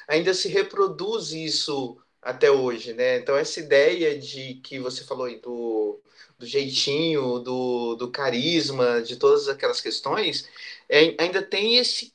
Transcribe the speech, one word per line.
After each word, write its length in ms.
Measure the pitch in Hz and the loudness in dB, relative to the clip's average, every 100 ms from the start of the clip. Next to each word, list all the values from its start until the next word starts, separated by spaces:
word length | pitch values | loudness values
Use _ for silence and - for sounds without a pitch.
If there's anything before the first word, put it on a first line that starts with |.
| - | 0
ainda 260 | 156 180 | 2 2
se 140 | 180 196 | 0 0
reproduz 840 | 165 240 196 190 151 196 220 156 | 0 0 0 0 0 -4 -4 -6
isso 640 | 160 160 - - 139 123 - _ _ 123 | -8 -4 -4 -2 -4 -6 -10 _ _ -8
até 240 | 131 151 | 4 6
hoje, 420 | 135 127 113 113 | 6 2 -4 -8
né? 240 | 113 127 123 | -2 0 0
Então 200 | 123 143 | 0 0
essa 220 | 156 - | 0 -6
ideia 580 | 151 139 151 180 160 143 | 4 6 6 4 0 -2
de 380 | 131 135 131 131 | -8 -12 -12 -14
que 240 | - 135 | -12 -8
você 240 | 127 123 | -8 -8
falou 240 | - 127 123 | -8 -6 -6
aí 100 | 110 | -8
do, 600 | 123 120 117 110 104 104 _ _ - - | -10 -6 -2 -2 -2 -4 _ _ -20 -18
do 60 | 120 | -4
jeitinho, 920 | 139 135 127 - 143 165 151 131 123 | -2 -2 -2 0 0 0 0 0 -4
do, 580 | 123 127 127 120 120 117 | -4 -2 0 -2 -2 -4
do 140 | 123 | -6
carisma, 920 | - 139 120 156 170 139 135 123 120 | -4 -2 0 0 0 0 0 2 2
de 120 | 117 120 | -2 2
todas 320 | 139 143 139 | 4 6 2
aquelas 320 | 135 127 120 | -2 -2 -2
questões, 720 | 127 - 135 185 185 - - - - - - | -4 -6 -4 -2 -2 -4 -10 -16 -16 -12 2
é, 260 | 143 160 156 | 6 6 4
ainda 240 | 170 185 | -2 -2
tem 340 | - 196 214 247 | -2 -2 2 2
esse 340 | 240 - - | 2 -4 -8